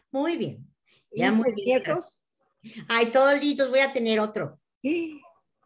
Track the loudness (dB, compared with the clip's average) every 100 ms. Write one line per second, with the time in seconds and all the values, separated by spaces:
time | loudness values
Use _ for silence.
0 | _ -4 -2 -2 -4 -8 -18 _ _ _
1 | _ -2 2 2 2 -2 0 0 0 -4
2 | -6 _ _ _ _ _ -20 -12 -2 0
3 | 2 4 4 4 2 0 2 2 2 0
4 | 0 0 0 -4 -8 -10 _ _ -4 -4
5 | -6 -12 -20 _ _ _